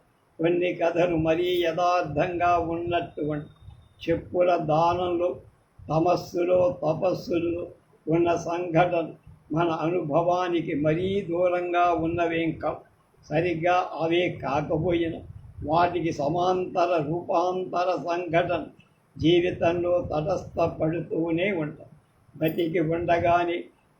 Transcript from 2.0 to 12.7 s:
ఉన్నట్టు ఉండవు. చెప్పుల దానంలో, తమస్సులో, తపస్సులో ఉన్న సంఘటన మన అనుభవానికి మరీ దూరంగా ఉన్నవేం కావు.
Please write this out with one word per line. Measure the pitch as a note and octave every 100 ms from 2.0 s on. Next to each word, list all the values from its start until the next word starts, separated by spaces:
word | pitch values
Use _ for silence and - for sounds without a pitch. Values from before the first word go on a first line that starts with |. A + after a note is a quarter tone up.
| D#3+ D3 F3+ F3 F3 F3
ఉన్నట్టు | D#3+ E3 F3 E3+ E3+ -
ఉండవు. | D3+ D3+ D3+ - - - - _
చెప్పుల | - G3+ - F3+ F3+ E3+
దానంలో, | D#3 D#3 E3+ F3 F3+ F3 F3+ - - _ _ - -
తమస్సులో, | D#3 F3 E3 - F3 F3 F3+ F3 -
తపస్సులో | D3+ D#3+ F#3 E3+ - E3+ E3+ E3+ - - _ _ -
ఉన్న | E3 E3+ E3
సంఘటన | E3+ E3+ F3+ D#3+ F3+ E3+ D#3 - - - -
మన | D3+ E3+
అనుభవానికి | E3 D#3 F3+ D#3 D3 E3+ F3+ F3+ E3+ D#3 C#3+
మరీ | D#3 D#3+ F#3+ G3+
దూరంగా | E3 E3+ F3+ F3 F3 F3 F3
ఉన్నవేం | E3 E3 E3+ E3+ E3 E3
కావు. | - D3+